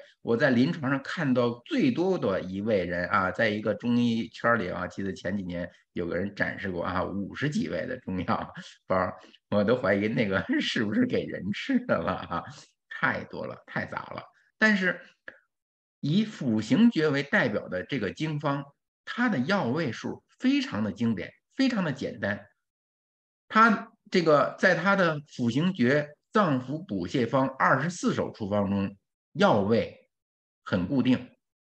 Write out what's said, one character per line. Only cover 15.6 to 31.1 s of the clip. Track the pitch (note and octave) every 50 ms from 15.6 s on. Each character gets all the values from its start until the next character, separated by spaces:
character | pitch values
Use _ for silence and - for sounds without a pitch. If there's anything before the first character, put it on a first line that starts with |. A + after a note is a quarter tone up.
| _ _ _ _ _ _ _ _
以 | - C#3+ D3+ G3+ A3
辅 | G#3+ - - F3 B2+ A2 A2
行 | G#2+ - - F3 A3+ A#3+
诀 | A3+ E3 D#3 D3+
为 | C3+ C#3 C#3+
代 | - - G3+ E3 A#2+
表 | G#2 F#2+ - -
的 | F2+ F#2 F2+
这 | - - C3
个 | G2+ F#2 E2
经 | - D#3 D#3 D#3 D3
方， | D#3 D3 C#3 D3 D3 - - _ _ _ _ _ _
它 | - - - A#3+ B3+
的 | G3+ C3+
药 | A#2+ C#3+ G3+ G3 D#3+
味 | A#2 B2 D#3+ E3+ C#3+
数 | G#2+ - - A#2 - - _ _ _ _
非 | - B3+ C#4 C#4+
常 | B3+ - - G2+ A2
的 | G#2 -
经 | - A#2+ A2+ A2+
典， | F2+ E2 A#1+ - _ _ _ _
非 | - C4+ C4
常 | B3 G#3+ F#3
的 | D#3 B2+
简 | - - - - -
单。 | G#2 G2+ G#2 G2+ - - _ _ _ _ _ _ _ _ _ _ _ _ _ _ _ _ _ _ _ -
它 | - A3 A3+ A#3 G#3 - - - - _ _ -
这 | - F#3+ E3+
个 | D#3 D3+ C#3+ B2+ - - -
在 | - F#3+ F3+
它 | D#3+ D#3+ G3 G3
的 | F#3+ F#3 E3+ D#3 D3 D3 _
辅 | - - B2+ A#2
行 | A2+ C3+ E3 F#3+ F#3+
诀 | F#3+ A#2+ A#2+ C#3 D3 D3 - - - _ _ -
脏 | A3 G#3 E3 C#3 B2+
腑 | B2 - C#3+ D#3+ -
补 | - G#2 F#2+ F2
泻 | F2 - C#3+ A#2+ A2+
方 | - C3 C3
二 | C3+ - - - F3+ D#3 C3 C#3
十 | F3
四 | F3+ - - B3 D#3+
首 | A2+ E2+ - -
处 | - A2 F#2+
方 | G2+ G#2 G2+ F#2+
中， | G2+ G2+ G2 G2 - - _ _ _ _ _ _ -
药 | D3 G3+ G3 D3 G#2+
味 | F#2+ G2+ A#2 A2 F2 - - - _ _ _ _ _ _ _ _ _ _ _ _ _
很 | - - G2 F2+
固 | - C#3+ C3 A#2
定 | B2+